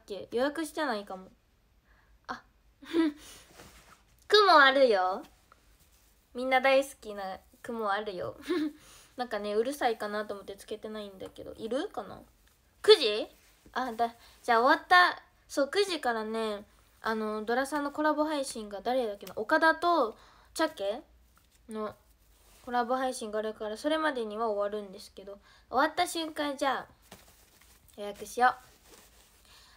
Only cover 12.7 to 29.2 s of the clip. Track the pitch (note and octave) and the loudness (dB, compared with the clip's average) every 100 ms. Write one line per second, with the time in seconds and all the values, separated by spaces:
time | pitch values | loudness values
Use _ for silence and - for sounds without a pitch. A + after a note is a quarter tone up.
12.7 | _ - G#4 B3 G#3 D4 - _ _ - | _ 6 8 6 -2 -6 -12 _ _ -10
13.7 | - B3+ A3 A#3 - - - - A3+ B3+ | -6 -6 -2 -2 -4 -20 -10 2 4 6
14.7 | D#4 - F4+ F4 - - _ _ - C#4 | 4 6 6 6 2 -12 _ _ -2 0
15.7 | F#4+ G4+ E4+ B3 A3+ G#3+ A3+ A3 G#3 G#3+ | 0 0 -2 -2 -4 -4 -4 -4 -6 -12
16.7 | _ _ _ - A3 G#3+ G#3+ G#3+ A#3+ C4+ | _ _ _ -6 -4 -4 -6 -2 -2 -2
17.7 | D4+ C#4+ D4 D4+ D4+ D4+ D4+ C4+ A#3 G#3 | -4 -4 -2 0 0 0 -2 -6 -8 -10
18.7 | G3+ A3+ B3+ A#3 G3+ F#3+ F#3+ A3 D4+ D#4+ | -8 -2 -2 -2 -6 -10 -8 0 2 4
19.7 | D#4 F4 E4+ A3+ - - - _ - D#4+ | 2 2 2 0 -4 -20 -20 _ -4 -4
20.7 | - G3 A3+ - _ _ _ _ _ - | -2 -6 -6 -10 _ _ _ _ _ -16
21.7 | A3 G#3+ - _ _ _ _ _ - - | -10 -10 -10 _ _ _ _ _ -20 -6
22.7 | B3 A#3 C4 C4 B3 A3 G#3+ G#3+ G#3+ G#3+ | -2 -2 -2 -2 -6 -6 -6 -6 -8 -10
23.7 | A3 D4 D#4 D#4 C4 A3 G#3 A#3 G3+ G3+ | -6 -2 0 0 -2 -6 -4 -2 -2 -2
24.7 | G#3 G3+ G3 - - G3 G3+ _ - _ | -4 -10 -16 -20 -20 -18 -20 _ -20 _
25.7 | A#3+ D#4 D#4 F4 E4+ D#4+ D#4 D4 C4+ C#4 | 0 0 0 -4 -4 -8 -6 -6 -2 -2
26.7 | A3+ - _ _ - - _ _ _ _ | -2 -6 _ _ -20 -20 _ _ _ _
27.7 | _ _ - G3+ G3+ G#3 - B3 - - | _ _ -14 -12 -12 -12 0 2 0 -8
28.7 | _ _ - - _ | _ _ -20 -20 _